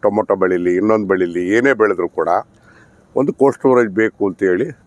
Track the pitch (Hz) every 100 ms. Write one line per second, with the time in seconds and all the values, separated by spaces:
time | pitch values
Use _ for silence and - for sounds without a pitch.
0 | 104 104 107 98 92 90 87 90 104 110
1 | 98 95 90 87 90 107 131 123 107 90
2 | 87 - 80 92 - _ _ _ _ _
3 | _ 123 143 - 139 123 135 123 117 95
4 | 110 _ 101 85 95 90 151 143